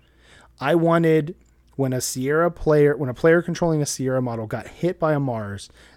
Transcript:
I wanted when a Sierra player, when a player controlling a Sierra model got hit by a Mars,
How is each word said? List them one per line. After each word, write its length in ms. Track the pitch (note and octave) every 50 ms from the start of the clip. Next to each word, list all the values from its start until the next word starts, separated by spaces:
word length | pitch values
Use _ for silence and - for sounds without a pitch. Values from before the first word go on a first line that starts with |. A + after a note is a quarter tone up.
| _ _ _ _ _ _ - - - _ _ _
I 140 | C3 C#3+ E3+
wanted 640 | E3+ E3 E3 E3 E3+ E3 D#3+ D#3+ D#3 D3 E3 - - _ _ _ _ _ _ _
when 180 | - C3+ C3 B2+
a 80 | B2+
Sierra 480 | - - - B2+ B2+ C#3 D3+ D#3+ E3+ F3
player, 480 | E3+ - - D#3 D3+ D3 D3 C#3+ D3
when 120 | C3+ D3 B2+
a 40 | A#2+
player 300 | - - E3 E3 F3 E3+
controlling 380 | F3+ E3 - F3 E3 D#3+ D3+
a 40 | D3
Sierra 380 | - - - C3 C3 C3 C3 B2+
model 240 | A#2+ A#2 A2+ A2
got 200 | G#2+ B2 A2 -
hit 320 | - - - E3+ F3 F#3 -
by 140 | D#3+ D#3 D3+
a 60 | C#3+
Mars, 500 | C#3 C3 A#2 A2 G#2 G2+ G2+ G2+ - - - - - - -